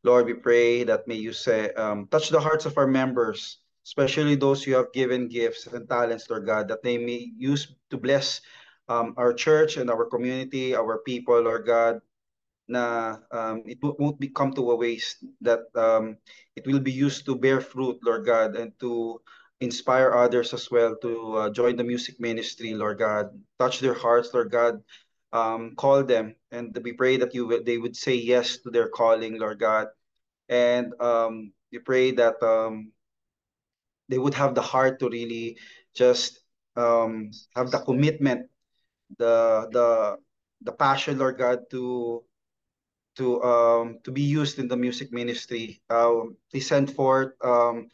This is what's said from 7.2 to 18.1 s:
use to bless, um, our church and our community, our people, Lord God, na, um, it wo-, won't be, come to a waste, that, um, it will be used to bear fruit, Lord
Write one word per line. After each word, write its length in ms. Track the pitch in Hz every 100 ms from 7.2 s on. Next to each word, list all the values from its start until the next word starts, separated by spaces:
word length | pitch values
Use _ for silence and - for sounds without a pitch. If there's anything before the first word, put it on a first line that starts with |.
| - 113
use 360 | 131 143 - _ _
to 60 | 123
bless, 440 | 123 139 139 - _ - - _ -
um, 260 | 117 117 123
our 160 | 123
church 440 | 120 156 156 156 147
and 120 | 123
our 180 | 113 117
community, 680 | 123 123 131 131 135 127
our 240 | 117 110 113 131
people, 340 | 123 123 120
Lord 260 | 117 113 107
God, 340 | 117 117 113 _ _ _ _ _ _ -
na, 520 | 123 120 117 113 107 _
um, 320 | 117 110 110
it 140 | 110 120
wo-, 140 | 147 143
won't 200 | 143 151
be, 100 | 139
come 240 | - 135
to 180 | 135 123
a 40 | 117
waste, 480 | 120 113 - - 127 _
that, 200 | 117 113 - 120
um, 400 | 113 110 110 107 _ - _ -
it 100 | 135
will 140 | 135
be 120 | 131
used 320 | 131 143 139 -
to 100 | 131
bear 240 | 131 135
fruit, 380 | 135 127 131 120
Lord 240 | 117